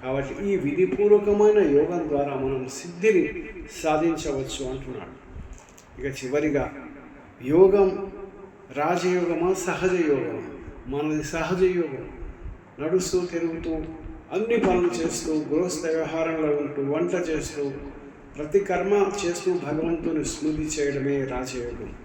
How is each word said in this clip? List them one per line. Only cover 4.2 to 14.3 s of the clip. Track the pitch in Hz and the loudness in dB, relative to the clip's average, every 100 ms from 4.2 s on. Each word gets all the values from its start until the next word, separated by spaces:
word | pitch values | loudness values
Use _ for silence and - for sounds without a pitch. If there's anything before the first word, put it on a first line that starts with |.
| 151 135 131 - 131 | -2 -4 -4 -6 -6
అంటున్నాడు. | 135 127 127 - - - - - - - - - - | -6 -8 -10 -12 -16 -16 -16 -14 -16 -20 -20 -20 -8
ఇక | 135 135 | -8 -6
చివరిగా, | 127 143 151 139 127 - - - - - - - | -4 0 0 0 -2 -8 -16 -16 -18 -20 -20 -14
యోగం | 123 160 190 202 196 180 196 - - - - - - 135 | 0 8 8 8 4 2 -8 -10 -14 -16 -20 -20 -10 -2
రాజయోగమా, | 151 170 180 180 170 160 175 | 0 2 2 2 0 0 0
సహజ | 185 - 151 185 | 0 -2 0 0
యోగమా? | 175 156 139 117 - - - - - 127 | 2 2 2 0 -6 -8 -12 -14 -14 -8
మనది | 139 151 151 | -4 -2 -2
సహజ | 147 165 160 180 | -2 -2 -2 2
యోగం. | 185 180 156 - - - - - - - - - | 2 2 -2 -4 -10 -12 -12 -12 -14 -14 -18 -6
నడుస్తూ, | 151 180 180 185 175 | 0 0 2 -2 0
తిరుగుతూ, | 170 165 165 165 160 156 - - - - | -2 -2 -4 -4 -4 -6 -10 -12 -14 -6